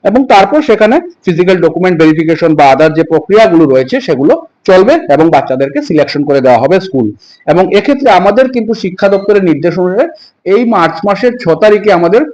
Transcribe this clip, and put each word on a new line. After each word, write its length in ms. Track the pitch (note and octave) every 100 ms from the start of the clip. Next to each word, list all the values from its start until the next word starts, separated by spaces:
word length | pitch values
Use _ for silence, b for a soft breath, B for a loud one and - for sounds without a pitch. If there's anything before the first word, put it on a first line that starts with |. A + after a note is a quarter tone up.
এবং 240 | G3+ A#3 C4
তারপর 360 | G#3+ F#3+ D4+
সেখানে 380 | D4+ G#3+ G#3+ D4 F4 -
ফিজিক্যাল 320 | - E3 F3+ F#3
ডকুমেন্ট 460 | E3 E3 F#3 E3
ভেরিফিকেশন 520 | D#3+ D#3 D#3+ D#3 E3+
বা 200 | D3+ C#3
other 200 | C3+ D#3+
যে 80 | D#3
প্রক্রিয়াগুলো 640 | D#3 D#3+ - G#3 A3 E3 D3+
রয়েছে 340 | C3 C3 C4
সেগুলো 460 | B3 C3 D3 E4 E4 _
চলবে 280 | - F#3 G3+
এবং 380 | D#4+ - C#3+ D#3+
বাচ্চাদেরকে 520 | D3 - C3 C#3 G3+
সিলেকশন 420 | D4 D#3 - -
করে 160 | C#3+ C#3
দেওয়া 180 | B2+ A#2+
হবে 220 | C3+ F#3
স্কুল। 320 | F#3+ C3+ A2 - b b -
এবং 300 | E3 F#3 G3
এক্ষেত্রে 340 | A#3+ C#4 C4
আমাদের 400 | F#3 G3 G#3+ C4
কিন্তু 240 | B3 G#3+
শিক্ষা 340 | A3 F#3+ F3+ G3+
দপ্তরের 360 | G3 G3 G#3
নির্দেশ 340 | F#3 C#3+ E3+ E3
অনুসারে 300 | F3+ G3 E4 B B _
এই 200 | F3 G3+
মার্চ 300 | A#3+ G#3 D#3+ -
মাসের 280 | G3+ G3 B3 B3
ছ 100 | E3
তারিখে 440 | D#3 G#3+ G#3 G#3
আমাদের 300 | F3 E3+ G#3+ D#4